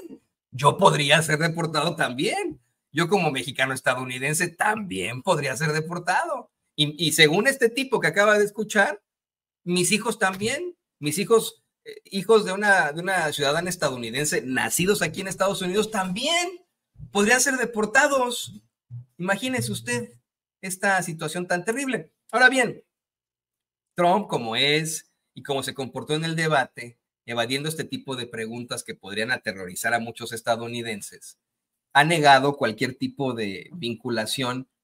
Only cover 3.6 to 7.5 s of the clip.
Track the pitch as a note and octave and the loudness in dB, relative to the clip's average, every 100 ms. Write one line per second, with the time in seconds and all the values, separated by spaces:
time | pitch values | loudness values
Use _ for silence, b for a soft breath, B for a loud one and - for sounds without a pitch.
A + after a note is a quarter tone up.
3.6 | C3 B2+ C3+ B2+ B2+ B2+ C#3 D3+ F3 - | -2 0 -2 -2 -4 -4 -2 0 -2 0
4.6 | G#3+ A3 F#3+ F#2 - B2+ - D#3+ C#3 B2+ | 0 0 -4 -4 -4 -4 0 0 0 -2
5.6 | D#3 D#3 D#3+ F3 - F#3 E4+ C#4 - _ | -2 -2 -4 -4 -2 0 -2 -6 -10 _
6.6 | _ - D3 D3+ E3 E3 D#3 F3+ C4 | _ -2 -2 0 0 4 6 6 2